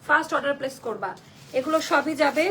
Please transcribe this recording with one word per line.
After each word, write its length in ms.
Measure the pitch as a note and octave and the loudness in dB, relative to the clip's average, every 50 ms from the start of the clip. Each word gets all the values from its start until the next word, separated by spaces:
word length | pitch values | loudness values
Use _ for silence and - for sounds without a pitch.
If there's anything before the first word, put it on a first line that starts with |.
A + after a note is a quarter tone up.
| - | 2
ফার্স্ট 240 | - D4 D#4 D#4 - E4 | 2 2 2 2 0 -2
অর্ডার 200 | C#4 - C#4+ C#4 C#4 | -2 0 -2 -2 -2
প্লেস 160 | C4 C4+ - - - | -4 -8 -8 -8 -8
করবা। 220 | A#3+ G#3+ G3+ G3 F#3+ - - - - - - - - - | -8 -6 -6 -6 -8 -8 -12 -20 -20 -20 -20 -20 -4 -4
এগুলো 200 | - B3+ D4+ D#4+ D#4+ D#4 - | -2 0 2 0 0 2 2
সবই 240 | E4 C#4+ C#4 D#4 D#4+ C4 D4+ | 2 2 2 0 0 2 0
যাবে 220 | C#4+ - D4+ D#4+ F#4+ | 2 2 2 0 0